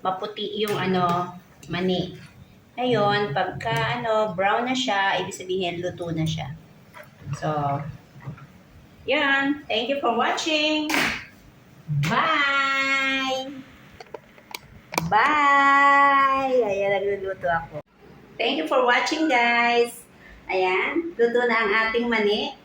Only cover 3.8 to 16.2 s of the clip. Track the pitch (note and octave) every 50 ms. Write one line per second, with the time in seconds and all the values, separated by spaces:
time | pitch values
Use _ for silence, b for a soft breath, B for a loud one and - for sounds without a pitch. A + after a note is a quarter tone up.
3.8 | A3 A3 A#3+ B3 A#3+ A3+ A3 G#3+ G#3+ G3 F3 F3 F#3+ G3 G#3+ A3+ A#3+ B3+ C4 B3+
4.8 | - A3 G3+ G3 G3 G3 F#3 F#3 F#3 F#3 - - F#3 F#3 F#3 F#3+ F#3 F3 F3 E3+
5.8 | F3 F3+ F3 - F3 E3+ E3 D#3+ D#3+ D#3+ - - C#3+ C3+ - - - - - -
6.8 | - - - - - - - - - - C#3+ - - D#3 D3+ D3 C#3 C#3 C#3 C#3+
7.8 | - - - - - - - - - - - - - - - - - - - -
8.8 | - - - - - A3+ C4 D4+ D4 C#4 C#4 C#4 C#4 C#4 D4 - - - G#3+ A3
9.8 | A#3+ A#3 C#4 C#4+ - A#3+ A#3 A3+ C4 - - - - D#4+ D#4 D4+ D4+ D#4 D#4 D4+
10.8 | D4+ D#4 D#4 D4 - - - - - - - - - - - - - - - -
11.8 | - - D3 C#3+ C#3+ D#3+ A3 C4 - D#4+ D#4 C#4+ C#4+ C#4 C#4 C#4 C4+ C4+ C4+ C4+
12.8 | C4+ C4+ C4+ C4+ C4+ C4+ C4+ C4+ C4+ C4+ C4 C4 C4 C4+ C#4+ C4+ C4 - - -
13.8 | - - - - - - - - - - - - - - - - - - - -
14.8 | - - - - D#3+ E3 G3 G#3+ A#3+ C#4+ D4+ D4+ C#4+ C#4+ C#4 C#4 C#4 C#4 C#4 C#4
15.8 | C#4+ C#4 C#4 C#4 C#4 C#4 C#4 C4+